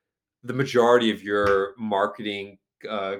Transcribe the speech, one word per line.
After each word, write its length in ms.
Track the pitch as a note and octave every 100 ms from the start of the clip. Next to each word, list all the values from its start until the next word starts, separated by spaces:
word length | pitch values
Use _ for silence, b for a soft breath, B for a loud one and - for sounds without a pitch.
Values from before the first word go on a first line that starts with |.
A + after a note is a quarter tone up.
| _ _ _ _
the 100 | B2
majority 560 | C3 C3+ A#2+ A#2+ B2 A2+
of 100 | G2
your 540 | G2 G#2 G2+ G2 G2+ -
marketing, 840 | A2 G2 G#2 - G#2+ G2+ G2+ G2 _ _ G2+
uh, 280 | G#2+ G2 G2